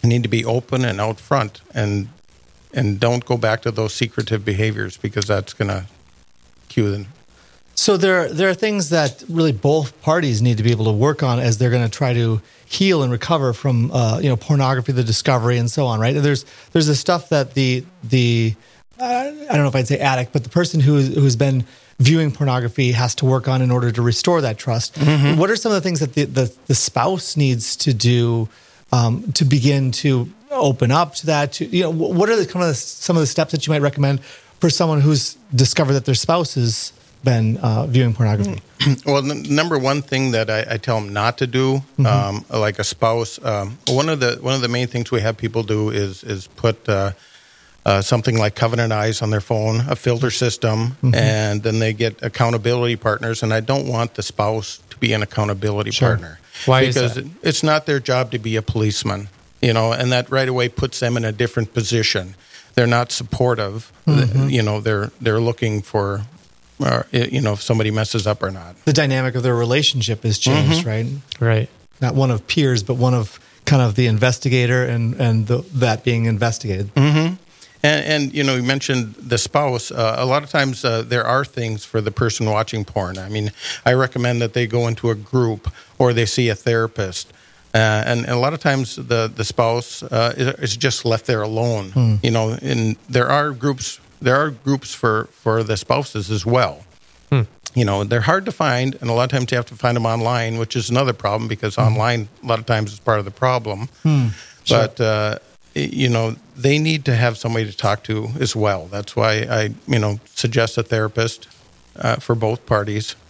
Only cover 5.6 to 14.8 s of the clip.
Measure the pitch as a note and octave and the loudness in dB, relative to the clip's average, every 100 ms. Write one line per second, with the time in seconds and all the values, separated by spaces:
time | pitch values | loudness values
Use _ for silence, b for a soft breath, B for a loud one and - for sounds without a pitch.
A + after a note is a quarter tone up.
5.6 | G2+ F#2+ F#2 - - - - - - - | -4 -4 -8 -18 -20 -20 -20 -20 -20 -20
6.6 | - - G#2 G2+ G2+ C#3+ - b b b | -6 -2 0 -2 -8 -18 -20 b b b
7.6 | b - - F#3+ F#3+ F#3 D#3 D#3 F#3+ F3+ | b -2 0 2 2 2 0 0 0 0
8.6 | A3 G#3 D3+ E3 C#3+ - - E3 D#3+ A2+ | -2 -2 0 0 0 -4 -6 0 0 2
9.6 | C#3 D#3 C#3 - - E3 D3+ G#2+ A#2+ A2 | 2 2 0 -6 0 0 2 2 2 2
10.6 | A2 A2+ A2 G#2+ C3+ D3+ C3+ B2 B2 G#2+ | 2 2 2 2 2 2 0 2 0 2
11.6 | B2 B2 A#2 - C3+ A#2+ A#2 A2 b b | 2 2 -2 -2 0 2 2 0 b b
12.6 | b - G3 F3 C3 A#2+ - E3 C3 A2+ | b 0 2 2 2 -2 0 0 0 0
13.6 | C#3 A#2+ B2 B2+ A#2 A2 C#3 A#2+ - D3 | 0 2 2 2 2 2 2 0 2 2
14.6 | C3 C3 | 2 0